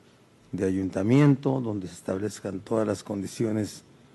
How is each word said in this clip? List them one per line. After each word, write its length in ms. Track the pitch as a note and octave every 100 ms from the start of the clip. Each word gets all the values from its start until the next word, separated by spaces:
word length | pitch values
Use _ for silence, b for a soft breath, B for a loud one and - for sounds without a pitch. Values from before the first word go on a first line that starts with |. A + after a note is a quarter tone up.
| b b _ _ -
de 120 | F2+
ayuntamiento, 960 | F#2+ F#2+ F#2+ F#2+ G2+ C3+ D3 C3+ C#3 C3+
donde 260 | A#2 G#2 F2+
se 80 |
establezcan 680 | F2 - F#2+ G#2 - G2+ F#2+
todas 260 | G2+ A2+ G#2+
las 160 | G2
condiciones 800 | - G#2 F#2+ - A2+ A2 G2 - - b b